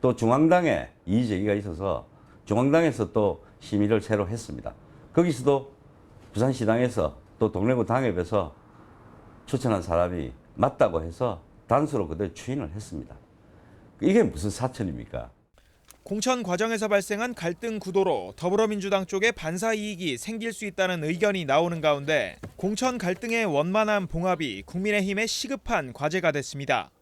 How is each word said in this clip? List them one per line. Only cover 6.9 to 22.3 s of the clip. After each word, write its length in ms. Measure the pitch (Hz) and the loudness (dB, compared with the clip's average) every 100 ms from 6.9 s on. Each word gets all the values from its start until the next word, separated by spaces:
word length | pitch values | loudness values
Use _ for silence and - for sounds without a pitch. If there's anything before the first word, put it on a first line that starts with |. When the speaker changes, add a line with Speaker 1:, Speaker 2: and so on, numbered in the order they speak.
| 110 78 - - - | 0 -2 -4 -20 -2
Speaker 1:
또 100 | 110 | 0
동래구 360 | 90 107 127 113 | 2 0 0 2
당협에서 680 | 117 131 90 85 107 82 - - - - - - - - - - | 0 0 -2 0 0 -2 -8 -20 -20 -20 -20 -20 -20 -20 -20 -6
추천한 340 | 135 - 95 | -2 2 0
사람이 500 | 85 82 90 87 65 - - - | 2 2 2 -2 -6 -10 -18 0
맞다고 460 | 131 - 120 82 | 0 4 2 2
해서 400 | 82 85 123 90 - - - | -4 -4 -4 -4 -12 -20 0
단수로 400 | 120 151 139 85 | 2 2 -2 -4
그대로 280 | 78 98 | -4 -6
추인을 360 | - - 135 90 | -6 -8 -6 -6
했습니다. 440 | 92 104 78 62 - - _ - - - - - - | -10 -10 -12 -12 -18 -20 _ -20 -20 -20 -20 -20 -2
이게 200 | 151 202 | 2 4
무슨 280 | 156 78 95 | 4 0 -6
사천입니까? 800 | 101 127 - 98 64 58 64 58 _ _ _ _ _ _ - | -4 -6 -4 -6 -6 -10 -10 -12 _ _ _ _ _ _ -20
Speaker 2:
공천 400 | - 208 226 254 | -10 -4 -2 -2
과정에서 460 | 220 175 226 226 214 | -2 -2 0 -2 2
발생한 460 | 202 190 208 240 | 2 2 -4 -4
갈등 440 | 247 165 175 233 220 | -4 -4 -4 -6 -6
구도로 560 | 185 185 185 156 90 101 | -2 2 2 2 -2 -6
더불어민주당 720 | 180 202 220 208 196 196 185 | 0 2 2 0 0 0 0
쪽에 260 | 196 220 | 0 0
반사 400 | 233 160 180 220 | 0 -6 -4 -2
이익이 460 | 220 208 190 175 120 | -2 -4 -6 -4 -4
생길 340 | - 226 226 | -6 -6 -6
수 140 | 220 214 | -6 -8
있다는 360 | - 185 180 | -2 0 0
의견이 440 | 151 170 208 190 151 | -2 0 2 2 2
나오는 340 | 139 175 170 | 4 4 0
가운데 560 | 156 147 139 156 101 | 2 2 2 0 0